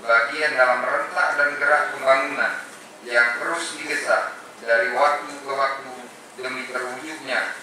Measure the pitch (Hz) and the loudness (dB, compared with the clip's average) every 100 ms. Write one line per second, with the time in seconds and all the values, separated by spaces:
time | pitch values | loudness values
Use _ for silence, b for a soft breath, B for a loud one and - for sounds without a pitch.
0 | - - - 151 151 131 127 - - - | 6 4 4 0 0 4 4 4 2 -2
1 | - - 151 147 147 143 143 143 - - | -2 0 0 2 0 2 4 4 2 -2
2 | 131 135 139 143 - - - - - - | 4 4 2 0 -2 -2 -10 -16 -18 -16
3 | - - - - - 170 - - 151 151 | -2 2 4 2 -4 -4 -4 -6 -4 -4
4 | - - - - - - 117 117 - 127 | 2 0 0 -8 -16 -14 0 2 2 2
5 | 147 147 143 143 135 117 113 - 131 123 | 2 2 -6 -12 -6 -2 -2 -2 -10 -14
6 | 123 - - 120 127 127 123 127 127 127 | -16 -18 -20 -10 -8 -8 -6 -6 -6 -8
7 | 156 156 135 123 120 - | -12 -12 -4 -4 -4 -8